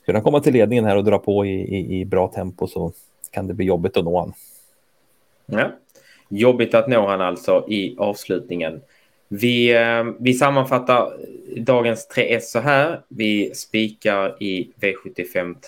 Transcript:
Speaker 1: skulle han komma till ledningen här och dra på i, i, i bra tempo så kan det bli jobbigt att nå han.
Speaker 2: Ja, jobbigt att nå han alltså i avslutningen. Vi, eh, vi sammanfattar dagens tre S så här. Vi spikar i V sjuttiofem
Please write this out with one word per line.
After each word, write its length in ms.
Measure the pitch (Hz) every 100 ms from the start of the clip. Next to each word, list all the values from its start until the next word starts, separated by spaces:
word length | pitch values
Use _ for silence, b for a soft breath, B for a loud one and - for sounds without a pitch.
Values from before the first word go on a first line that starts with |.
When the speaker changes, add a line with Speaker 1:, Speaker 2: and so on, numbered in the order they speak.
Speaker 1:
skulle 160 | - 104
han 60 |
komma 160 | 139 147
till 140 | 147
ledningen 320 | 127 104 123 107
här 120 | 101
och 60 |
dra 140 | 104 101
på 280 | - 101 101
i, 300 | 95 95 98
i, 240 | 85 92
i 60 | 95
bra 220 | 92 92
tempo 400 | 104 92 - 90
så 240 | 90 85 - _ _ -
kan 160 | - 95
det 60 |
bli 120 | 90 95
jobbigt 320 | 87 92 -
att 80 | 85
nå 140 | 87
han. 140 | 76 - B B B _ _ _ _ _ _ _ -
Speaker 2:
Ja, 260 | 107 170 - _ b b b b
jobbigt 440 | 104 123 123 113
att 140 | 113 113
nå 200 | 120 98
han 140 | 95
alltså 440 | 90 87 - 92 -
i 260 | 107 92 -
avslutningen. 840 | 101 101 - 92 - 87 80 78 - b b b _
Vi, 480 | 101 120 120 120 117
eh, 280 | 117 117 117 -
vi 140 | 123
sammanfattar 800 | 127 143 139 131 127 127 123 95 - - - - -
dagens 500 | 117 123 117 110 -
tre 260 | - 104
S 180 | 113 -
så 80 | 117
här. 420 | 139 139 156 156 -
Vi 440 | 104 107 104 98 -
spikar 880 | - 110 107 - 107 98 95 -
i 280 | 101 92 85 _
V 180 | 101
sjuttiofem 640 | 95 - - 87 92 87 85